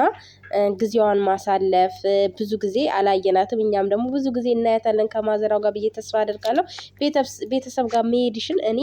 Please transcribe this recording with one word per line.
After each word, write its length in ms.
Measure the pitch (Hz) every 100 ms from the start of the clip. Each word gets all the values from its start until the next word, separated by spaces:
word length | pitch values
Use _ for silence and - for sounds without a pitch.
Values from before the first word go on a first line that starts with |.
| 311 381 - - -
እ፣ 100 | - 202
ጊዜዋን 460 | 190 220 226 214 202
ማሳለፍ። 720 | 196 196 - 190 190 185 185 185
እ፣ 140 | 196 202 196
ብዙ 200 | 185 214 214
ጊዜ 180 | 202 202 294
አላየናትም፣ 680 | - 403 381 381 185 190 233
እኛም 280 | 214 202 196
ደግሞ 160 | 208 247
ብዙ 180 | 277 269
ጊዜ 160 | 240 240
እናያታለን 580 | 233 233 226 226 214 220
ከማዘራው 520 | 220 214 214 214 214
ጋር 120 | 208
ብዬ 140 | 208 214
ተስፋ 240 | 220 214 220
አደርጋለሁ። 400 | 214 208 220 269 359 - - -
ቤተስ-፣ 460 | 294 294 254 - 214
ቤተሰብ 420 | 262 254 - 240
ጋር 160 | 233
መሄድሽን 560 | 233 240 247 220 - 370
እኔ 160 | 220 226